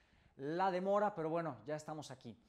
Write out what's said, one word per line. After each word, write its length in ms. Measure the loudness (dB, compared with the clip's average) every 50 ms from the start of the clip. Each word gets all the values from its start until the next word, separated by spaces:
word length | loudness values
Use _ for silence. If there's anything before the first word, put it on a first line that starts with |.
| _ _ _ -20 -20 -20 _
la 340 | -6 -4 -2 0 2 4 4
demora, 440 | 4 2 2 4 4 4 4 4 2
pero 160 | 0 0 0
bueno, 260 | 0 0 0 -2 -4 -6 -6
ya 120 | -6 -6
estamos 340 | -6 -6 -6 -8 -8 -8 -10
aquí. 260 | -12 -12 -12 -14 -14 -14 -18